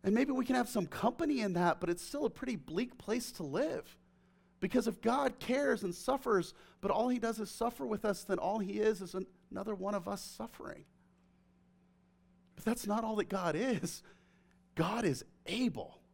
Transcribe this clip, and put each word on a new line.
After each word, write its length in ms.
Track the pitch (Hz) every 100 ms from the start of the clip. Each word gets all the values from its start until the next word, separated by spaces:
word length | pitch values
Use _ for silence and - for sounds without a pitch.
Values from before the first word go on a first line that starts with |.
And 100 | 196
maybe 180 | 220 269
we 140 | 262 247
can 100 | 254
have 140 | 240
some 160 | 214 165
company 560 | - 220 - 320 277
in 120 | 208
that, 280 | 175 175 -
but 80 | 185
it's 140 | 349
still 220 | - 285 262
a 40 |
pretty 260 | - 254 202
bleak 420 | - 160 247 -
place 340 | - 233 -
to 100 | -
live. 540 | 151 156 311 - - - _ _ _ _ _ _
Because 260 | 202 247 226
if 140 | -
God 380 | 226 262 269 -
cares 440 | - 254 277 233
and 120 | 185 175
suffers, 580 | - 269 240 202 170 - - -
but 100 | 196
all 180 | 190 247
he 100 | 247
does 200 | 226 220
is 100 | 208
suffer 360 | - 233 233 262
with 200 | 208 214
us, 180 | 196
then 160 | - 196
all 200 | 175 220
he 200 | 196 202
is 220 | 214 196
is 140 | 185 190
an-, 120 | 190 - _
another 240 | 190 202 202
one 200 | 190 208
of 120 | 175
us 140 | 196
suffering. 640 | - - 226 - - - - _ _ _ _ _ _ _ _ _ _ _ _ _ _ - _ -
But 100 | -
that's 220 | 240 202
not 160 | 214
all 140 | 226 214
that 120 | 185
God 260 | 190 175 151
is. 480 | 254 208 170 - - - _ _ _ _ _ -
God 280 | 165 226
is 200 | 208 127 - _ -
able. 540 | 214 254 120 78 - _